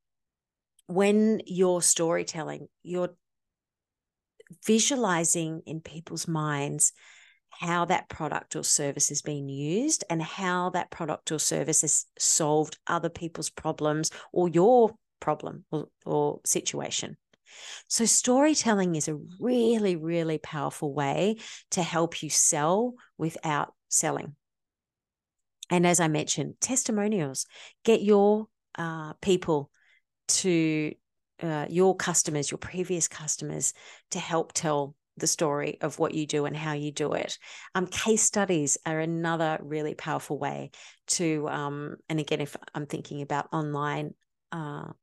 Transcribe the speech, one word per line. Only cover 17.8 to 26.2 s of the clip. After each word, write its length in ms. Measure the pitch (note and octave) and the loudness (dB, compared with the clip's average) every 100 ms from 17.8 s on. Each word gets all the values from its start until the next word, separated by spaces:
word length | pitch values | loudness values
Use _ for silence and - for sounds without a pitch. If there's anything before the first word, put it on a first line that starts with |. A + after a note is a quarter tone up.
| - | -4
So 180 | - A3+ | 0 2
storytelling 880 | - - B3 D4+ D4+ A#3 G#3 F3+ | 4 4 6 6 4 4 4 4
is 120 | D#3+ D#3 | 0 -2
a 120 | D3+ E3 F3+ | -4 -8 -6
really, 580 | G3+ B3 A3+ A#3 G3+ F3 | 0 2 4 4 2 0
really 420 | D#3+ E3+ D#3+ D#3 | 0 0 0 -2
powerful 560 | - D#3 C#3+ - D3+ | -4 -4 -4 -4 -4
way 420 | C#3 C#3 D3+ F#3 A3 - - - | -2 0 2 0 0 -6 -18 -6
to 100 | - | -2
help 400 | E3 E3 E3 - | 0 2 0 -2
you 80 | D#3 | -2
sell 640 | - - D#3 D3+ F#3+ B3 A#3+ _ - | 2 4 2 2 2 0 -4 _ -6
without 560 | D#3+ - D#3+ D3 - - - | -6 -4 -2 0 -2 -8 -2
selling. 440 | - D#3 C#3+ - C#3+ _ _ _ _ _ _ _ _ _ _ _ _ - | 0 2 -2 -6 -14 _ _ _ _ _ _ _ _ _ _ _ _ 0
And 180 | F3+ F3 | 4 4
as 140 | E3+ | 4
I 80 | E3 | 4
mentioned, 460 | D3+ | 2